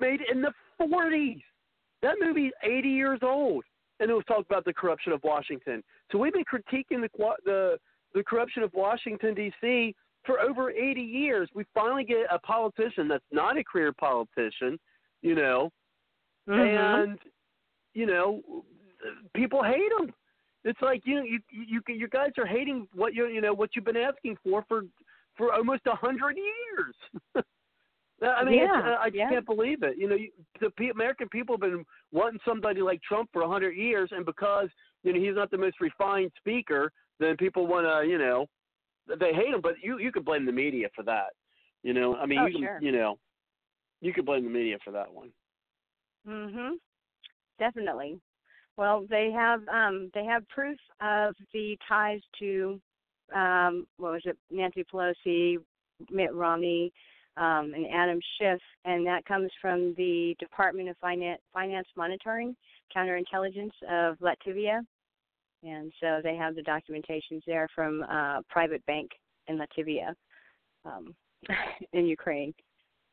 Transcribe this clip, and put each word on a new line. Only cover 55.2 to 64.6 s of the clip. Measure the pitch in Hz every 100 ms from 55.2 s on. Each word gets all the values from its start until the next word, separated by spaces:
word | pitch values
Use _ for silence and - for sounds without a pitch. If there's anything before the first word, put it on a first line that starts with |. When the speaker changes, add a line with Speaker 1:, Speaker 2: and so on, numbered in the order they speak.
| 180 170 175 175 160 _ _ - -
Speaker 2:
Mitt | 190 170
Romney, | 170 170 165 175 170 175 - - - _ -
um, | 165 156 151
and | 147 160
Adam | 170 175 170 - -
Schiff, | 202 180 - _
and | 180 175 175
that | 180
comes | - 196 185 -
from | 190 180 180 175
the | 180 170 170 165
Department | 165 - 190 185 185
of | 175
Finan-, | 180 175 175 170 _
Finance | 185 190 190 185 -
Monitoring, | 170 190 226 226 240 247 _ _ - 190
Counterintelligence | 185 180 180 190 190 190 208 - -
of | 170 170 156
Latvia. | 180 - 202 190